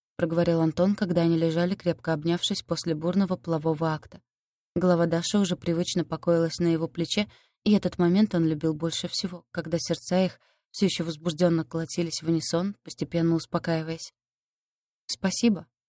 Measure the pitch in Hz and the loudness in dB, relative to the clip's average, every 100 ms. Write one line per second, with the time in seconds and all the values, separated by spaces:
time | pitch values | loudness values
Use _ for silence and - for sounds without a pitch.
0 | _ - 170 170 170 165 160 156 185 202 | _ -6 -2 2 2 2 2 2 2 2
1 | 185 175 170 165 165 165 175 196 175 165 | 0 2 4 2 2 2 0 -2 -4 -2
2 | - 156 165 170 - 196 - 165 170 156 | -2 -2 0 -2 -2 -6 -4 -4 -2 -2
3 | 165 185 190 185 - 160 160 156 160 156 | 0 0 0 -2 -2 -2 0 0 -2 -4
4 | - - _ _ _ _ _ 180 180 170 | -10 -20 _ _ _ _ _ 0 2 4
5 | 170 165 - 208 190 175 - 165 214 180 | 2 0 0 0 0 0 -2 -2 0 -2
6 | 165 160 - 170 165 - 170 160 165 - | -2 -2 2 2 2 0 0 0 -2 -4
7 | 165 - 208 - _ _ 208 208 180 - | -2 -2 -4 -8 _ _ 2 2 2 2
8 | 175 185 214 175 160 156 160 151 165 - | 4 4 4 2 0 0 -2 -2 -4 -4
9 | 175 - 185 175 - - 160 165 - 165 | -6 -6 -8 -10 -10 -10 -4 -4 -2 -4
10 | - 180 185 - _ _ _ - 196 - | 0 0 0 -2 _ _ _ -2 0 0
11 | 165 151 170 156 175 165 156 160 165 - | -4 -4 -6 2 2 2 -2 -6 -4 -4
12 | 170 - 160 165 - 170 196 202 - - | -4 -4 0 0 0 -2 -2 -6 -16 -10
13 | 185 170 165 165 - 170 170 165 160 165 | -4 0 2 0 -2 -4 -2 -2 -4 -8
14 | - _ _ _ _ _ _ _ _ _ | -12 _ _ _ _ _ _ _ _ _
15 | - - 190 - 233 180 - _ | -12 -4 -4 2 2 0 -4 _